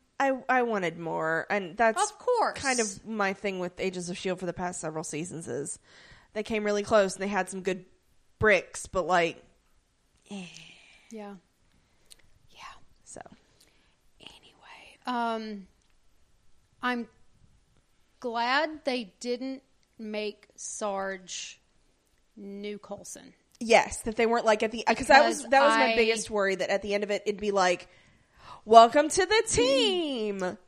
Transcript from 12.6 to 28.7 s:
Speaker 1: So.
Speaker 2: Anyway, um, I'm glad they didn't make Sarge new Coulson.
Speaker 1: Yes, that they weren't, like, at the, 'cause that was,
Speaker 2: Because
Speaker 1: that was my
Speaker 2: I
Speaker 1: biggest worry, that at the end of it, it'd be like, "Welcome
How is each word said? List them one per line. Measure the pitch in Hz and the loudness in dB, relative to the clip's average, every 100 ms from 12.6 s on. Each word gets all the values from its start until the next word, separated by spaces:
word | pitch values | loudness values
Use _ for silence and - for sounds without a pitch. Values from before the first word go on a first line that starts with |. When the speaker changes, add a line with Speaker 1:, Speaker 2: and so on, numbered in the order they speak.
| - - - _ - | -20 -20 -20 _ -20
Speaker 1:
So. | - - - _ _ _ _ _ _ _ _ | -20 -20 -20 _ _ _ _ _ _ _ _
Speaker 2:
Anyway, | - - - _ - - - - - | -20 -20 -20 _ -20 -20 -20 -14 -8
um, | 247 233 226 220 208 185 _ _ _ _ _ _ _ _ - _ _ | -4 -4 -4 -8 -12 -16 _ _ _ _ _ _ _ _ -20 _ _
I'm | 247 247 226 _ - _ - _ _ _ _ _ _ _ | -6 -6 -8 _ -20 _ -20 _ _ _ _ _ _ _
glad | 247 233 240 269 311 311 | -8 -4 0 0 0 -4
they | - 254 208 _ | -4 -4 -6 _
didn't | 240 240 262 269 - _ _ - | -6 -6 -6 -10 -16 _ _ -16
make | 220 214 214 - - - | -10 -6 -6 -10 -18 -18
Sarge | - - 214 196 190 190 185 - - - _ _ _ _ _ _ _ - | -14 -8 -6 -4 -6 -8 -12 -14 -14 -16 _ _ _ _ _ _ _ -18
new | 202 202 208 208 | -14 -12 -12 -12
Coulson. | - 202 180 - - - _ _ | -14 -16 -14 -18 -20 -20 _ _
Speaker 1:
Yes, | 226 220 - - | 6 6 6 -2
that | - 220 | -6 0
they | 226 | 2
weren't, | 233 220 | 2 2
like, | 214 | 2
at | 220 | 0
the, | 233 | -2
'cause | - 233 262 | -2 0 6
that | 277 - | 6 6
was, | - | 2
Speaker 2:
Because | 240 | 2
Speaker 1:
that | 269 196 | 4 6
was | 226 | 4
my | 226 | 4
Speaker 2:
I | 226 | 4
Speaker 1:
biggest | 226 226 - | 2 0 -2
worry, | 214 196 185 | -2 0 0
that | 175 | -2
at | 196 | -2
the | 202 | -2
end | 202 | -4
of | 202 | -2
it, | 208 208 | -4 -4
it'd | 202 | -4
be | 208 | -2
like, | 196 180 180 - - _ _ _ _ - - | 2 2 0 -6 -20 _ _ _ _ -20 -20
"Welcome | - | 8